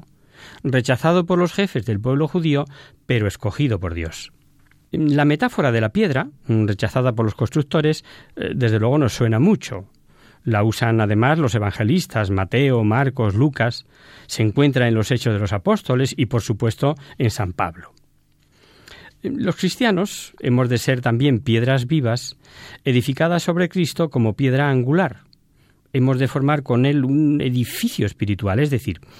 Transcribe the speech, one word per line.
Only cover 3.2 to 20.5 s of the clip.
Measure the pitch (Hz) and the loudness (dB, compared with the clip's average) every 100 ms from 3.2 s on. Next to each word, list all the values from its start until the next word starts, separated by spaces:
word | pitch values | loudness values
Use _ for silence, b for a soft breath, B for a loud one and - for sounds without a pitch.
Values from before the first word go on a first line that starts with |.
| 101 | 0
escogido | - 107 - 143 101 | -2 -4 -2 0 0
por | 90 85 | -4 -6
Dios. | 80 - - _ _ _ _ _ _ | -8 -10 -18 _ _ _ _ _ _
La | 180 156 143 147 | -2 2 4 4
metáfora | 147 247 - 143 | 2 0 0 0
de | 117 | 2
la | 110 | 0
piedra, | 202 208 131 262 - - | 0 0 0 -4 -8 -2
mm, | 110 107 | 0 0
rechazada | 101 107 131 127 113 | 0 -2 0 0 0
por | 113 | -2
los | - | -2
constructores, | 110 156 139 160 151 156 - B B B | -2 -2 -2 0 0 -2 -6 B B B
eh, | - - | -6 -2
desde | 117 107 | 0 2
luego | 113 147 | 2 2
nos | 123 | 0
suena | - 117 113 | 0 0 2
mucho. | 170 208 - 98 95 _ _ b b b - | 4 2 -2 -12 -14 _ _ b b b -2
La | 107 | 2
usan | 110 - 117 113 | 2 0 0 2
además | 104 104 123 160 | 2 2 2 2
los | 135 | 2
evangelistas, | 104 104 - 107 180 - 117 98 | 0 -2 0 0 0 0 -2 -2
Mateo, | 98 95 120 139 123 107 | 0 0 0 2 2 2
Marcos, | 113 139 131 107 98 | 2 0 0 0 2
Lucas, | 147 135 117 120 - B B B B | 0 0 -2 -4 -12 B B B B
se | - | -2
encuentra | 110 131 143 131 120 | 0 2 2 4 2
en | |
los | 110 104 | 2 0
Hechos | 123 - | 0 0
de | 104 | 0
los | 101 | -2
Apóstoles | 104 190 214 - 127 127 - | -2 0 -2 0 0 0 -2
y, | 131 | -2
por | 117 | -2
supuesto, | - 104 117 - 139 143 B B | -2 -2 -2 0 -2 -2 B B
en | 117 | -2
San | - 95 | -2 -4
Pablo. | 90 90 85 - _ _ _ _ _ _ B B B B B B B | -4 -4 -6 -18 _ _ _ _ _ _ B B B B B B B
Los | - - 185 - | -8 -4 -4 -2
cristianos | 180 - 240 180 202 - - - | -2 0 0 0 -2 -6 -16 -6
hemos | 135 | 0